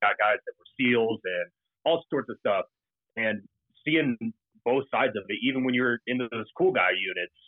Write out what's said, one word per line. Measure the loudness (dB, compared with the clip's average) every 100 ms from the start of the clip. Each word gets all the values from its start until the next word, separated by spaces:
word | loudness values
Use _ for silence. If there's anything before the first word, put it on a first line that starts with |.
got | 2 2
guys | 2 2 -4
that | -18
were | _ -2
seals | 2 4 2 -2
and | -4 -6 -6 _ _ _
all | 0 0 0
sorts | -6 -6
of | -4
stuff. | 0 0 -2 _ _ _ _ -4
And | -2 -4 -8 _ _ _
seeing | 0 2 2 0 -4 -8 _ _
both | -2 0 0
sides | 0 0 -2
of | -6
it, | -4
even | -2 0
when | 0
you're | 2 0 -2 -4
in | -4
those | -4 -6 -8 0
cool | 0
guy | 2 2 0
units | -4 -6 -8 _